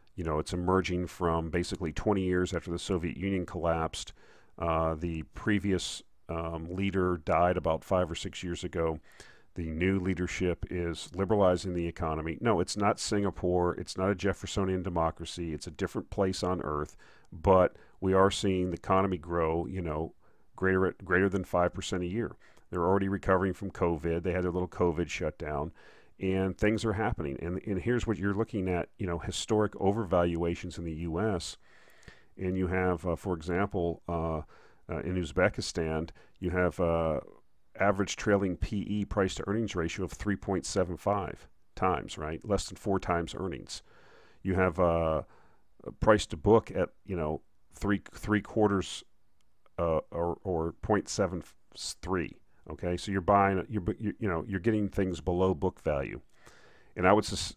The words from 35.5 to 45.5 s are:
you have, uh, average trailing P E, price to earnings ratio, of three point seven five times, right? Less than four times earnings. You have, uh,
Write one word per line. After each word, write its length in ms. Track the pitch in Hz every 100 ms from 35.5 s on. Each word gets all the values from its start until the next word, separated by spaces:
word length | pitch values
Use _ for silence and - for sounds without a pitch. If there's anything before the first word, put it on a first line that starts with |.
| - - - 80 78 80 - - -
you 100 | 92
have, 300 | 90 90 -
uh, 400 | 85 82 80 73 50 50 - - - -
average 360 | 101 98 95 -
trailing 420 | 107 101 95 87
P 200 | - 104
E, 280 | - 104 98
price 300 | 107 95 -
to 80 | -
earnings 280 | 107 110 90
ratio, 300 | 82 - 90
of 60 |
three 240 | - 104 95
point 300 | - 92 -
seven 320 | 98 90 85
five 500 | 98 104 87 - - - - -
times, 420 | 92 78 50 -
right? 260 | 78 80
Less 220 | - 95 -
than 120 | 92
four 220 | 107 95
times 360 | - 87 85 -
earnings. 460 | 95 71 - - - - - - - -
You 140 | 92 92
have, 240 | 92 85
uh, 420 | 87 82 80 78 64 - -